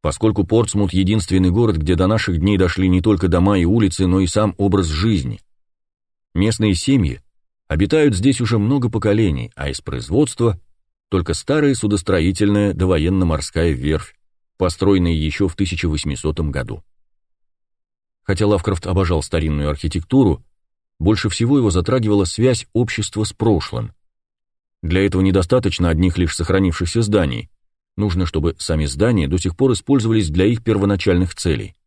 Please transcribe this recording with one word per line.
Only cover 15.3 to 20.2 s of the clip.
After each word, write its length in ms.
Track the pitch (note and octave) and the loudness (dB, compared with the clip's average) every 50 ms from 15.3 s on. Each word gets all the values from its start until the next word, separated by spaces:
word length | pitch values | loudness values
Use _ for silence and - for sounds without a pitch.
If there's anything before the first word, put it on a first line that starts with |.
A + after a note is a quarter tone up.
| D2+ - G2+ | -2 -2 -4
в 80 | F2+ - | -4 -2
тысяча 320 | - G2 - - E2+ - | -4 -4 -4 -4 -4 -4
восьмисотом 640 | E2+ D#2 D2 - D2 C#2+ - - D#2 D2+ E2 E2 D2+ | -2 -2 -2 -4 -6 -6 -4 -4 -6 -4 -2 -4 -4
году. 320 | C2+ C#2 B1 A#1+ G#1+ - - _ _ _ _ _ _ _ _ _ _ _ _ _ _ _ _ _ _ _ _ _ _ _ _ _ _ _ _ | -4 -6 -8 -8 -12 -16 -16 _ _ _ _ _ _ _ _ _ _ _ _ _ _ _ _ _ _ _ _ _ _ _ _ _ _ _ _
Хотя 240 | - G2 F2 G#2+ | -6 -2 0 2
Лавкрафт 400 | G#2 G#2 F#2 - - F#2+ E2+ - | 2 2 2 0 -2 -2 -2 -4
обожал 340 | - F#2 F#2 F#2+ E2+ F2+ D#2+ | -2 0 0 0 2 0 -2
старинную 480 | - - - D#2+ D#2+ D#2 D2+ D2 D2 D2 | -2 -2 -2 -2 -2 0 -2 -2 -2 -2
архитектуру, 720 | D2 D2 - E2 - F2 E2 _ - C3+ | -4 -4 -6 -4 -4 -4 -6 _ 2 4